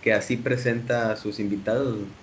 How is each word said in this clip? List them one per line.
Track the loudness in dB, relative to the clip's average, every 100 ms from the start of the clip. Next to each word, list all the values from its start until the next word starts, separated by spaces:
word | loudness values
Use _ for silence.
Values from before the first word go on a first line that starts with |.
que | 4
así | 2 2 -2
presenta | 0 0 2 0 0 0 0
a | -2
sus | -4 -4
invitados. | -2 -2 0 0 0 -2 -6 -12